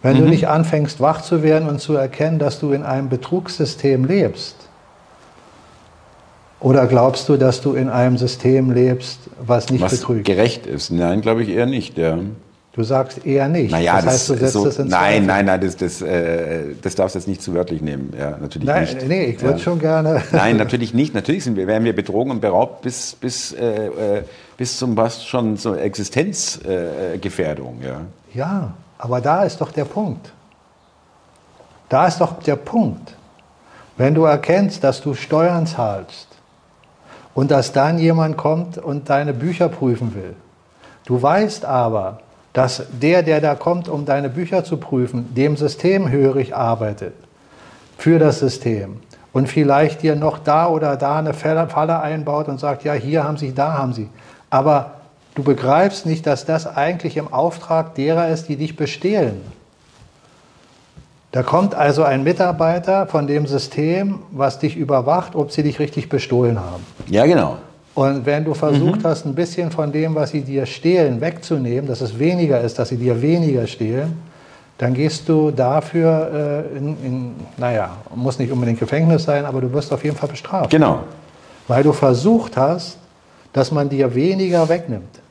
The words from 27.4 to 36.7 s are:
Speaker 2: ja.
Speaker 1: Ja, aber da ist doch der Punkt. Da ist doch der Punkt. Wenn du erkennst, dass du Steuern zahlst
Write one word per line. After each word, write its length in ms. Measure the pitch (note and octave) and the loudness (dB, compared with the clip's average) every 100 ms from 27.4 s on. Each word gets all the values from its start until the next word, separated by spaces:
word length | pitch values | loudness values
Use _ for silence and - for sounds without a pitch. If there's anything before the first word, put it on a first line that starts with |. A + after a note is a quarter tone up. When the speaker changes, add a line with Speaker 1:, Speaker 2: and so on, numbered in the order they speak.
| D#2+ D2 B1+ A#1+ | -4 -4 -10 -12
Speaker 2:
ja. 160 | C2 C2 F2 - _ | -10 -10 -12 -18 _
Speaker 1:
Ja, 400 | A#2 D3 G3 C3 E2 - _ | -8 -4 -4 -6 -10 -20 _
aber 220 | A#2 B2 | -4 -2
da 220 | C3+ E3 | 0 2
ist 180 | F#3+ - | 0 -2
doch 120 | C#3 | -6
der 120 | - | -4
Punkt. 480 | C#3+ - G#3 G2 - - _ _ _ _ _ _ _ _ _ _ _ _ - _ _ | -6 -4 -6 -6 -14 -20 _ _ _ _ _ _ _ _ _ _ _ _ -20 _ _
Da 160 | - F3 | 2 2
ist 140 | E3+ | 2
doch 180 | E3+ - | -2 -2
der 140 | - C#3 | -2 -2
Punkt. 600 | - A#3 F3 F#2+ - - - _ _ _ _ - - - | -2 0 0 -2 -14 -20 -20 _ _ _ _ -20 -20 0
Wenn 160 | B2+ | 2
du 100 | D3+ | 4
erkennst, 580 | D#3+ D3 D#3 F3+ G3+ - | 4 4 2 2 2 0
dass 180 | C#3 C3 | 0 0
du 100 | D3+ | -4
Steuern 540 | C3 - D#3 E3+ E3+ D#3+ | -6 -2 2 2 2 -2
zahlst 600 | - A2+ G2 F2 - - - _ _ _ | -2 -4 -4 -10 -20 -20 -20 _ _ _